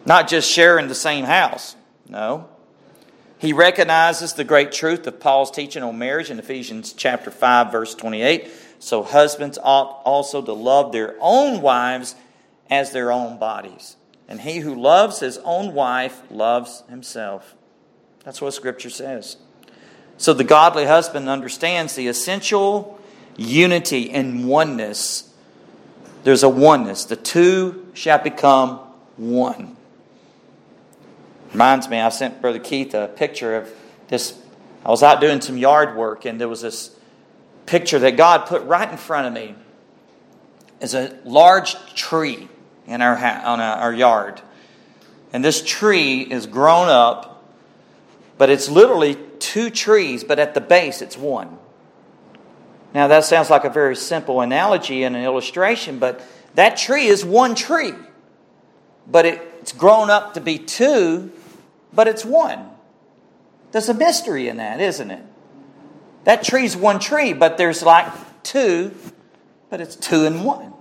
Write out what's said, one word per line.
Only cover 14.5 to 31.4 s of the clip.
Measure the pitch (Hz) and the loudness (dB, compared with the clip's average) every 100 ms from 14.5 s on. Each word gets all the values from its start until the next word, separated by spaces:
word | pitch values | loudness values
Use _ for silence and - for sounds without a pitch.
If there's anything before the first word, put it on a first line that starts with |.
| 170 | -10
who | 151 | -10
loves | 131 127 170 214 - | -2 4 4 4 -2
his | 131 123 | -10 -10
own | - 170 202 | -8 -6 -6
wife | 147 131 127 127 - _ | -4 -4 -4 -6 -12 _
loves | 107 110 120 120 - _ | -6 -2 -2 -4 -20 _
himself." | 123 123 120 104 98 - _ _ _ _ _ _ _ | -20 -18 -14 -12 -14 -18 _ _ _ _ _ _ _
That's | - 135 | -20 -12
what | 139 | -12
Scripture | 135 127 123 123 | -10 -12 -12 -16
says. | - 135 127 101 - _ _ _ _ _ _ _ _ | -16 -12 -12 -14 -20 _ _ _ _ _ _ _ _
So | - | 0
the | 135 | 0
godly | 120 151 165 160 143 | 4 6 6 4 2
husband | 160 165 147 135 | 2 2 -8 -6
understands | 139 123 - 165 175 156 | -8 -8 -6 -4 -4 -6
the | - 123 | -6 -6
essential | 123 - 196 - 208 196 202 202 - - - - - | -6 -6 -6 -2 -2 0 -2 -8 -20 -20 -20 -20 -12
unity | 113 139 180 175 165 139 117 | -2 2 4 2 -2 -6 -4
and | 143 131 123 123 | -6 -4 -4 0
oneness. | 143 156 127 107 104 - - - _ _ _ _ _ _ _ - - | 0 0 -4 -8 -8 -8 -10 -14 _ _ _ _ _ _ _ -20 -6
There's | 131 131 | 2 4
a | 135 | 4
oneness. | 127 147 147 107 98 | 6 6 6 2 -8
"The | - 113 | -10 -10
two | - 170 175 190 185 180 - | -4 2 4 2 -2 -8 -20
shall | - 160 147 | -10 0 0
become | 151 - 143 135 131 127 - - _ - | 0 0 4 4 2 -4 -18 -20 _ -14
one." | 113 123 127 117 92 - _ _ _ _ _ _ _ _ _ _ _ _ _ _ _ _ | -6 -2 -2 -6 -16 -20 _ _ _ _ _ _ _ _ _ _ _ _ _ _ _ _